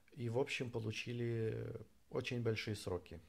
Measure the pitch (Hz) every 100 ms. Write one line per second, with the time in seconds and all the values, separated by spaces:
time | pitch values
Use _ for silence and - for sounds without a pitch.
0 | - - 120 117 139 - 127 120 113 113
1 | - 120 120 117 110 113 113 - - -
2 | - 131 123 123 117 107 - 104 - 90
3 | - 82